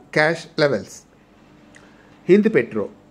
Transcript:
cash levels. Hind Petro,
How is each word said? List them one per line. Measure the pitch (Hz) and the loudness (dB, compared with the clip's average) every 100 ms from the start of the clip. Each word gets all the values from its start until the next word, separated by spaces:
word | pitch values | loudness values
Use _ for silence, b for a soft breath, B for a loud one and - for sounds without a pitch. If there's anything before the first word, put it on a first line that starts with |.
| - | -6
cash | 156 156 165 - - | -2 -2 -2 -8 -2
levels. | 147 107 92 - _ _ _ _ b b b b b b b b - | -2 -2 -8 -20 _ _ _ _ b b b b b b b b 2
Hind | 208 214 | 4 4
Petro, | 143 113 110 95 - _ | 0 -2 -6 -8 -12 _